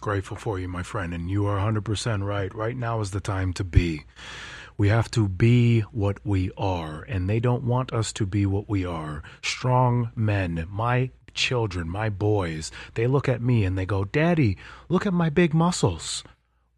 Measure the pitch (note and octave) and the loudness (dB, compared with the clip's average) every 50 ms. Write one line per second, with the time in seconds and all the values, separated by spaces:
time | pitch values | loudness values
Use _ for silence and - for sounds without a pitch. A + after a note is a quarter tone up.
0 | - G#2+ G2+ G2 - - G#2+ - - A#2 G2 F#2 F#2 F2+ F2+ F2 F2 - - G#2+ | -4 -2 -2 -2 -2 -4 -10 -8 -6 -4 -4 -4 -4 -6 -6 -6 -8 -6 -6 -4
1 | F2 E2+ F2 E2+ E2+ F2+ G2 G2+ G2+ G2+ G2+ F#2+ G2+ A2 G#2+ G#2+ G2 A2 G2+ - | -4 -4 -6 -6 -4 -2 0 0 2 2 0 0 0 0 0 0 -2 -2 -4 -2
2 | - B2 G#2+ G2 G2 G2+ G2+ G2+ F#2+ F#2+ - G#2+ G#2+ A#2 C3 B2+ A#2+ A#2 A#2 A2 | -2 -2 -2 -2 -2 -2 -2 -4 -4 -6 -6 -6 -6 -4 -4 -4 -4 -4 -2 -2
3 | G#2 F#2 G2 G2 - G#2+ G2 F#2+ F#2 F#2 E2+ - G2 E2 - F2+ F2 E2+ D#2 D2 | -4 -4 -4 -6 -4 -4 -2 -2 -2 -2 -2 -4 -6 4 4 4 4 4 -4 -6
4 | - - - - - - - - - - - - - - - - G2+ G2+ A2 A#2 | -10 -16 -20 -20 -18 -16 -16 -16 -16 -16 -16 -16 -18 -16 0 2 4 4 4 4
5 | G#2+ - - A#2+ G#2+ F#2+ F#2 F2 A#2 A#2 B2 A#2+ A#2+ A#2+ A#2 A2+ G#2 - - G#2 | 2 2 2 0 0 0 2 4 4 6 6 6 6 6 4 2 2 -2 -4 -2
6 | G2 G2+ F#2+ - - G2+ G2+ F#2+ F#2 F#2+ - - G2+ F#2+ F2+ E2+ D#2+ D#2 D#2 D#2 | -2 -2 -2 -4 -2 0 0 0 0 -2 -2 -2 -2 0 0 -2 -4 -6 -10 -10
7 | - - G2+ F#2 F2+ G2 A2 A#2 A#2 B2 B2 B2 B2+ A#2 B2 B2+ B2+ - B2+ A2+ | -8 -6 -4 -2 0 0 0 0 2 0 0 0 0 0 0 0 -2 -2 -2 -2
8 | G#2 - - - G#2+ F#2 G#2 G2+ G2+ G2 G2 G2+ - - G#2 G2 F2+ F2 E2+ D#2+ | -2 -2 -2 -4 -4 0 2 0 2 2 0 -2 -2 -2 -2 -2 -2 -2 -4 -6
9 | D#2 D2+ D2+ D2 - - - - - - - - - B2+ B2 B2+ B2+ B2 A#2+ B2 | -6 -8 -8 -10 -12 -14 -18 -8 -6 -6 -6 -2 0 2 4 4 4 4 4 2
10 | A#2 A#2 - A#2 G#2+ G#2 G#2 G2 F#2 E2+ E2+ E2 D#2+ F2+ G2 G#2 A2+ A#2+ B2 B2 | 0 -2 -2 -2 0 2 2 2 0 0 -2 -4 -4 -6 -4 -2 0 0 2 0
11 | C3 B2+ - - _ - - - - - C3 A#2+ A2+ G2 F2 F2+ E2 E2 F#2 G#2 | 0 -2 -6 -16 _ -12 -4 -2 -2 0 2 0 0 0 -2 -4 -4 -4 -4 -2
12 | A2 A2 G2 F#2 G#2 G#2+ G#2+ G2+ F2+ E2 D#2+ D#2 D#2 - - - - - - A2+ | -2 -2 -2 0 2 2 2 2 2 -2 -4 -6 -8 -10 -12 -14 -18 -10 -2 0
13 | A#2 B2+ C#3 C3+ - C3+ A#2+ A#2 A#2+ B2+ B2 A2+ G2 F#2 F#2 F#2+ F#2+ F2 G2+ F#2+ | 0 2 2 2 2 2 0 0 2 2 4 4 4 2 2 0 -2 0 0 -2
14 | G2 G2 - C#3+ D#3+ F3 F3 D#3+ C3+ G#2 F2+ - - - - - - - E3 F3+ | -2 0 0 2 2 4 4 4 4 2 2 -2 -6 -20 -20 -20 -4 0 0 0
15 | - G#3 F3 F3 E3 D#3+ C#3+ F3+ F3 D3+ D#3+ D#3+ E3 F3 F3 - - G#2 E2 D2+ | 2 2 2 2 2 2 4 4 4 4 4 4 4 4 2 2 0 0 0 -2
16 | - - - - - - - _ _ _ _ _ _ _ _ | -8 -8 -8 -8 -10 -14 -20 _ _ _ _ _ _ _ _